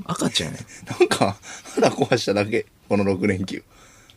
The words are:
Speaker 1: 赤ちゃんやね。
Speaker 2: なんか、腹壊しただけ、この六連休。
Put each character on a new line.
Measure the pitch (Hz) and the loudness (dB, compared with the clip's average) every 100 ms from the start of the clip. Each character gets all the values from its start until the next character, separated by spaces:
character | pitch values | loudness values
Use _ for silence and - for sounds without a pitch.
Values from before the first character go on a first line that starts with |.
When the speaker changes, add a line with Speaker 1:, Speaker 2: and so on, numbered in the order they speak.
| 95 | -6
Speaker 1:
赤 | 170 - | -4 -2
ち | - 78 | -2 -4
ゃ | |
ん | |
や | - | -8
ね。 | - - - - | -16 -18 -10 0
Speaker 2:
な | 359 | 2
ん | |
か、 | - 101 - - - - - | 4 0 0 -12 -18 -8 2
腹 | 143 | 2
壊 | - 135 120 | 4 2 2
し | - | 2
た | 101 | 0
だ | 104 | 2
け、 | 113 - _ - | -2 -4 _ -2
こ | 101 | 2
の | 101 | 2
六 | 92 101 | 2 2
連 | 92 92 | 0 -2
休。 | - - - - - - | -8 -12 -20 -20 -20 -20